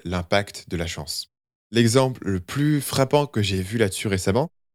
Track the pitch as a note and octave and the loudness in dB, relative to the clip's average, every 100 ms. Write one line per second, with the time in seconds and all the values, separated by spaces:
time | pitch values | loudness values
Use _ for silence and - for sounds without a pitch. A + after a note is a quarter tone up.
0 | E2+ F2+ E2+ G2+ G2+ - - E2+ E2 - | -4 -4 0 0 -2 -10 -8 -6 -6 -8
1 | D2+ - - _ _ _ - A2+ A#2 B2+ | -8 -10 -12 _ _ _ -2 2 4 4
2 | C3 A#2+ - F#2+ - C#3 D3+ D3 - - | 2 -2 -4 -4 -4 -2 0 0 0 0
3 | C3 D3 C#3+ A2 G2 F#2+ F#2 A#2 G2+ - | 4 2 2 -2 0 -2 -2 0 0 0
4 | G#2+ F#2+ G2 G#2+ E3 _ _ | -2 -2 2 0 0 _ _